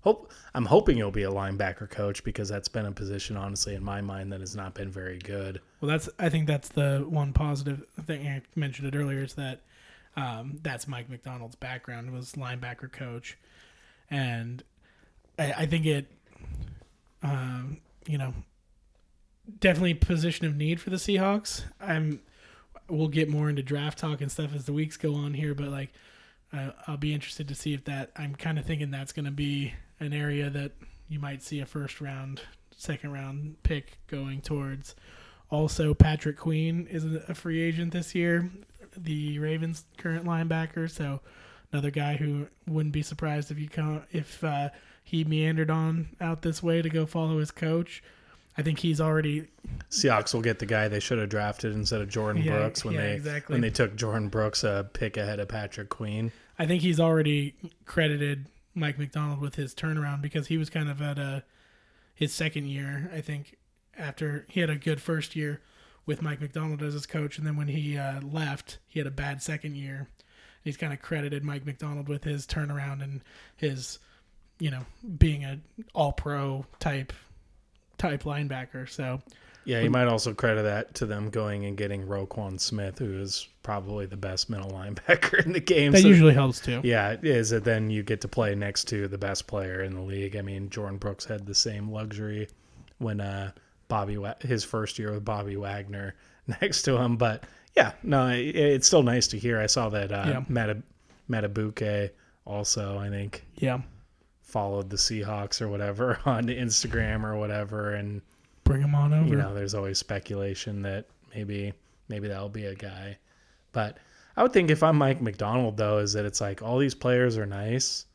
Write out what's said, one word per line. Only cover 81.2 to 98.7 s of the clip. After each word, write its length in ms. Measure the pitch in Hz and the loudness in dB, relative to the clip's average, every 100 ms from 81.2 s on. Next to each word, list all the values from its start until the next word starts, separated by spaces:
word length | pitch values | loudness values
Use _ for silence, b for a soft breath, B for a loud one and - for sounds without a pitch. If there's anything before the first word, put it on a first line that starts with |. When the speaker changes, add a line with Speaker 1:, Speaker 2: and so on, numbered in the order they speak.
| 107 | -2
Speaker 1:
going 360 | 110 107 101 101 | -2 -2 -2 -4
and 120 | 98 | -2
getting 280 | 101 101 95 | -2 -2 -4
Roquan 540 | 98 98 - 101 92 | -4 -4 -6 -6 -4
Smith, 380 | - 107 98 92 | -2 -2 -4 -4
who 200 | 120 95 | -4 -4
is 260 | 98 95 - _ | -4 -6 -8 _
probably 440 | - 101 98 104 95 | -6 -6 -4 -6 -6
the 120 | 98 | -6
best 320 | 98 92 - | -4 -4 -4
middle 220 | 104 95 | -4 -6
<laughs> 0 | |
linebacker 720 | 95 101 104 - 262 - - 160 | -8 -8 -6 4 6 6 2 2
in 60 | |
the 60 | 180 | 0
game. 320 | - 170 143 | 4 6 10
Speaker 2:
That 100 | 160 | 12
Speaker 1:
So 60 | 196 | 12
Speaker 2:
usually 260 | 180 156 | 12 12
helps, 260 | 135 135 120 | 10 6 2
too. 200 | - 123 | -2 0
Speaker 1:
Yeah, 280 | 120 113 101 | 4 4 2
it 140 | 113 156 | 0 4
is 240 | 123 110 | 4 4
that 120 | 113 110 | 2 4
then 240 | 110 107 | 2 2
you 140 | 107 | 0
get 180 | 101 107 | 0 -2
to 60 | 101 | 0
play 260 | - 107 101 | 0 2 2
next 300 | 101 98 - | 0 -2 -2
to 180 | 107 101 | -2 -2
the 80 | 98 | -2
best 300 | 98 98 - | -2 -4 -4
player 360 | 104 95 92 | -4 -2 -4
in 100 | 95 | -4
the 80 | 95 | -4
league. 340 | 95 98 98 101 | -6 -4 -4 -4
I 40 | |
mean, 280 | 98 98 98 | -6 -6 -6
Jordan 280 | 101 101 98 | -6 -6 -4
Brooks 280 | 104 98 - | -6 -6 -6
had 200 | 107 101 | -8 -2
the 100 | 101 | 0
same 360 | 120 104 104 | 0 -2 -6
luxury 560 | 107 110 104 107 107 104 b b b b _ | -6 -6 -6 -6 -6 -8 b b b b _
when, 220 | 113 104 | -4 -2
uh, 300 | 98 98 98 - b b _ | -2 -4 -6 -10 b b _
Bobby 280 | 110 101 104 | 0 0 -2
Wa-, 180 | 101 - | -4 -6
his 220 | 131 117 | -2 -2
first 360 | - 113 107 - | 0 -2 -2 -4
year 120 | 107 | -4
with 140 | 107 104 | -4 -2
Bobby 300 | 104 101 98 | -4 -4 -4
Wagner 600 | 101 101 101 101 98 - b b - | -4 -6 -8 -8 -8 -10 b b -8
<laughs> 140 | - | -2
next 220 | 196 - | 0 2
to 120 | - 123 | 4 4
him. 200 | 123 117 | 4 4
But, 260 | 117 107 B B B - | 4 2 B B B 4
yeah, 180 | - - | 4 2
no, 240 | - 139 127 | 2 4 4
it, 260 | 123 139 160 | 2 0 4
it's 320 | 147 | 6